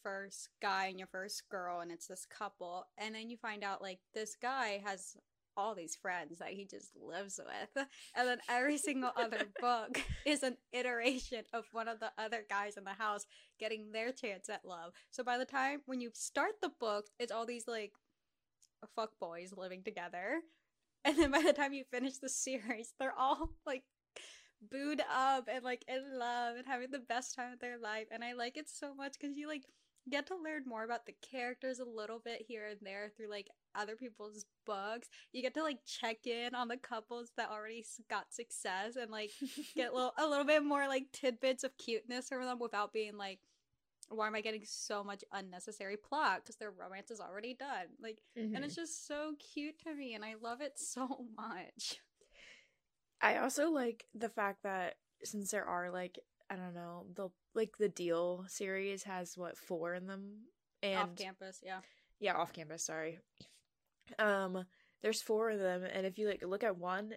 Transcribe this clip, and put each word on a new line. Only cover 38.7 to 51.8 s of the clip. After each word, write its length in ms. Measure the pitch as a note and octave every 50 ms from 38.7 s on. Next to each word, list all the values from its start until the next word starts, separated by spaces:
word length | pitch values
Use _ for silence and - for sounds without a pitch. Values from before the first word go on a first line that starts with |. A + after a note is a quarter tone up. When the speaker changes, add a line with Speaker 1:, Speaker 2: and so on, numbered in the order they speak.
| F#3 F#3+ G3+ A3+ A#3+
Speaker 1:
and, 160 | B3+ A#3+ A3
like, 180 | A3 G#3+ G#3+ G#3 G#3 -
Speaker 2:
<laughs> 360 | C#4+ C4 - C#4 D4 - -
Speaker 1:
get 160 | - B3+ -
a 40 | -
little, 180 | B3+ B3+ B3+ - -
a 100 | D4+ D#4
little 180 | C#4+ C#4+ C#4+
bit 180 | C#4 D4+ D4+ D4
more, 240 | D4 C#4+ C#4+ C#4 C#4
like, 240 | C4+ C4+ C4+ - -
tidbits 500 | - - B3+ A#3+ A3+ - C4 C4 B3 -
of 140 | C4 - -
cuteness 500 | - - A3+ A3 - A#3 A#3+ B3+ C4 -
from 140 | C#4 B3+ B3+
them 140 | B3+ B3 A#3+
without 320 | A#3+ A3 - G3+ G#3 G3+
being 260 | - A3 G#3+ G#3+ G#3 G#3
like, 220 | G3+ G3 F#3+ F#3 _ _ _ _ _ _ _ _ _ _ _ _ - -
"Why 160 | A3 A3 G#3+
am 80 | G#3+ G#3+
I 60 | G#3+
getting 240 | G#3+ A3 A3 G#3+ G#3
so 380 | - - - - - A3 G3+ G3+
much 200 | G3+ G3+ G3+ - -
unnecessary 640 | - G3 F#3+ F#3 F3+ F#3 - - G#3 - G3 G3 G3+ G#3
plot? 460 | - - C#4 D4 D#4 A3+ F#3+ F3+ -
'Cause 100 | - A3
their 160 | - A3 G#3
romance 400 | G#3 F3+ F3 F3+ F#3+ F#3+ G3+ -
is 80 | A#3 G#3
already 340 | F3+ E3 F3+ G3+ G#3+ B3 B3+
done." 360 | - C#4 C#4 B3+ G3 F3+ D#3+ - -
Like, 220 | - A3+ A3 - _ _ _
and 200 | A#3+ A3 G#3+ G#3+ C4 C#4
it's 80 | D4 D4
Speaker 2:
Mm-hmm. 80 | E4+
Speaker 1:
just 240 | E4+ D#4 - - -
so 300 | - D4 D4 D4+ D#4 D4+
cute 420 | D4 - - - D4+ D4 D4+ D#4 - -
to 100 | E4 D#4
me, 220 | C#4+ C#4 B3+ A3+
and 100 | G#3+ G#3+
I 80 | A3 A3
love 240 | A3 A3+ A#3 A#3+ B3
it 180 | D4 C#4 - -
<laughs> 0 |
so 480 | - - - B3 C4 B3+ C4+ - B3 A#3 A3 G#3+
much. 640 | A3 A3+ - F#3 E3+ - - A#3